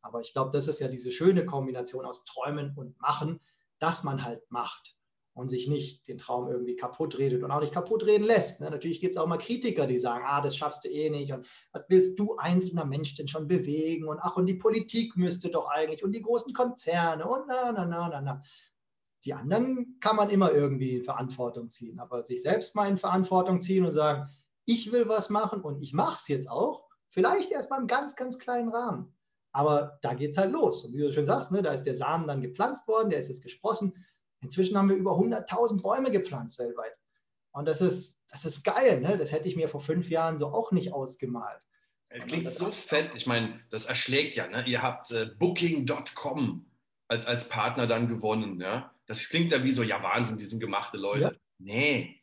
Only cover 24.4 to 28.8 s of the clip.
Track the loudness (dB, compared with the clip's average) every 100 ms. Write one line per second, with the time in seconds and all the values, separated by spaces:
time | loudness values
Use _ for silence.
24.4 | _ _ 0 0 2 2 4 2 2 0
25.4 | 0 -2 -6 -6 -4 0 0 0 -2 -2
26.4 | -2 0 0 0 -12 _ _ 4 4 4
27.4 | 2 -4 -2 -2 2 0 0 -6 -8 -8
28.4 | -4 -2 0 -2